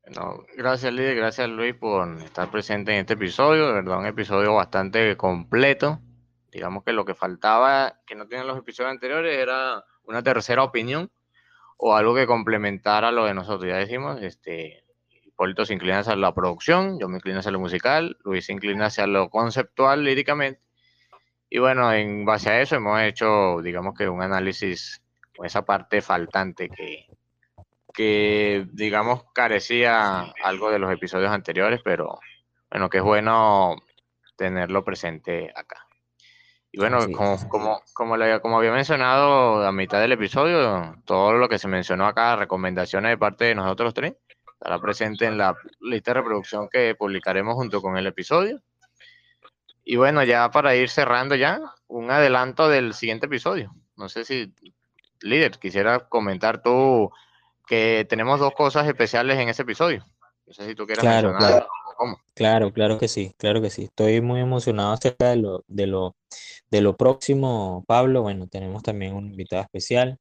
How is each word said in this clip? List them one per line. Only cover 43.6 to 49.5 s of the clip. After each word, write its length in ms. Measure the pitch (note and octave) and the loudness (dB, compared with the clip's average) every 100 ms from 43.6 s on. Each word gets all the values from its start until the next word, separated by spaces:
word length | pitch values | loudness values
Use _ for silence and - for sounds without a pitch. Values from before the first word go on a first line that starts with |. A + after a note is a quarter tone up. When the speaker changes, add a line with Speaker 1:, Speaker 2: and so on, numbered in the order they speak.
| F#2+ F#2+ A#2 | -2 -2 -2
Speaker 1:
tres, 220 | A2 D3 C#4 _ _ - | -2 -6 -10 _ _ -20
estará 300 | _ F2 F2 | _ -6 -4
presente 440 | G2+ G2+ A2 G#2 | -4 -4 -4 -2
en 120 | A2+ G#2+ | -2 2
la 180 | G2 F2 - _ | 0 -2 -12 _
lista 320 | A2 A2+ A#2+ | -6 -4 -2
de 80 | B2 | -2
reproducción 480 | A#2 G#2 F#2+ G#2 G#2 | -2 -4 -4 -8 -2
que 260 | B2+ A#2 | 0 0
publicaremos 600 | A2 G2+ F#2+ F#2+ F#2+ G#2 | 0 -4 -4 -2 -2 -2
junto 260 | A#2+ A#2+ G2+ | -4 -4 -4
con 140 | F#2+ F#2 | -2 -2
el 100 | F#2+ | -4
episodio. 540 | F2+ F2+ E3 G3+ C#4+ _ _ _ _ - _ _ _ - | -6 -2 0 0 -6 _ _ _ _ -20 _ _ _ -20